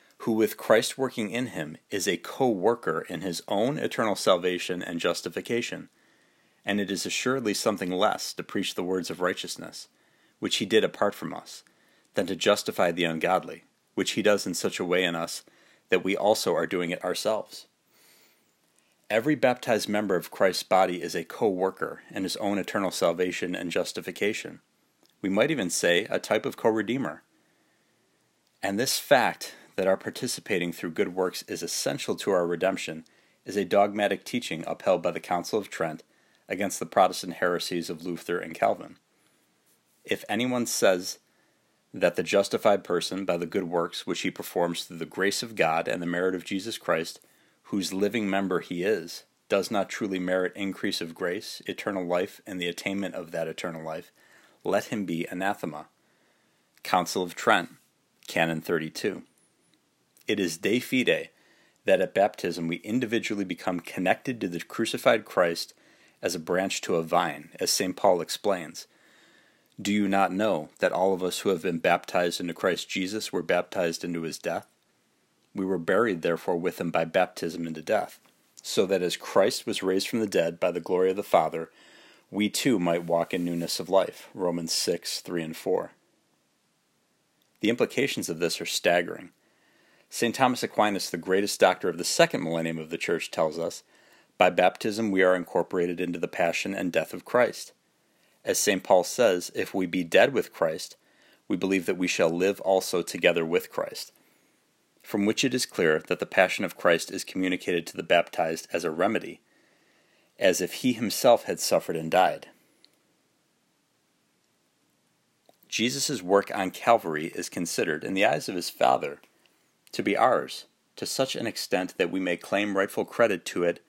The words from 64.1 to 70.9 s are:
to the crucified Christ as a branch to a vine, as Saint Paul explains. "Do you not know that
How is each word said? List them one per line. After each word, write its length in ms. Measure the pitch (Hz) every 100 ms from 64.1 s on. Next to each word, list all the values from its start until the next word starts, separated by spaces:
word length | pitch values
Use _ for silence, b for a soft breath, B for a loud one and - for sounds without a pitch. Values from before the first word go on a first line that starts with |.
| 95 - 120
to 60 | 95
the 140 | 85
crucified 640 | - - 113 120 135 113 -
Christ 500 | - 87 85 - - b b b b
as 100 | 92
a 60 | 87
branch 420 | 80 90 95 -
to 140 | - 85
a 80 |
vine, 480 | 82 87 87 73 78 -
as 100 | 90
Saint 240 | - 92 92
Paul 240 | 104 87
explains. 680 | 82 - 104 92 76 82 - b b b b b b b b -
"Do 120 | 101
you 140 | 104 98
not 240 | 98 92
know 380 | 92 107 82 78 -
that 120 | 92